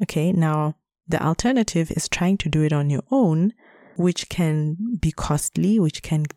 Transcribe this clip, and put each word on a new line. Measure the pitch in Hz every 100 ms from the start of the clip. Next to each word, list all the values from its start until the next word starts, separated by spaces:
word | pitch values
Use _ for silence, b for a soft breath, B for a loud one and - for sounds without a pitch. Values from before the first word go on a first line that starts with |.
Okay, | 202 - 170
now | 185 160 151 151 - _ _ -
the | 160
alternative | 156 165 240 262 214 170 156
is | 160 -
trying | - 180 196
to | 156
do | 156
it | 151
on | 147 143
your | 143 -
own, | 269 202 156 196 - B B B -
which | 180 - -
can | - 160 156 151 170 226 214
be | 160
costly, | - - 147 - - 180 220
which | 160 -
can | - 156 151